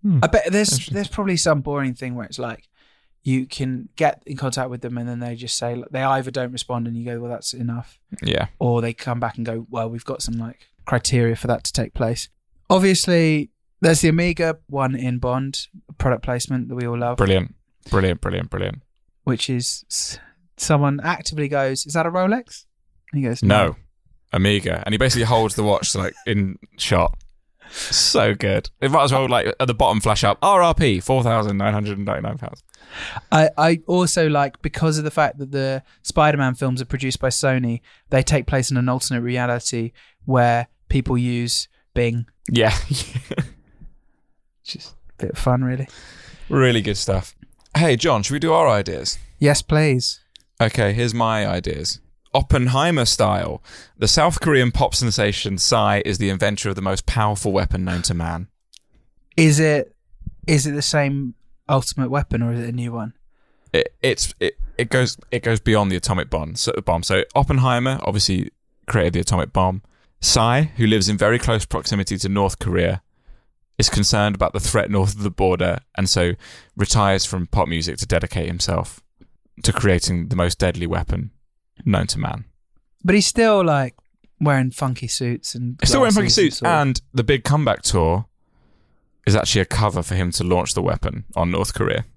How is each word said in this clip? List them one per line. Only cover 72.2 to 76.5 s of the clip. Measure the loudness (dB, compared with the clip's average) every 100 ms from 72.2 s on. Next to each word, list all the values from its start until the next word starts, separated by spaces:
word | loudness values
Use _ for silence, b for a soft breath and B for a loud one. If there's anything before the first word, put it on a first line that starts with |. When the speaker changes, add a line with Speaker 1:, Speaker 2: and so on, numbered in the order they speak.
| -2
Speaker 1:
North | 0 0 -2
Korea, | -2 0 0 -2 _ _ _ -20 _ _ _ _
is | 2
concerned | 2 2 2 2
about | 0 -2
the | -2
threat | -2 0 0
north | 2 0 0
of |
the | -6
border | 0 0 2 0 -2 _ -4
and | 0
so | 2 2 -2 B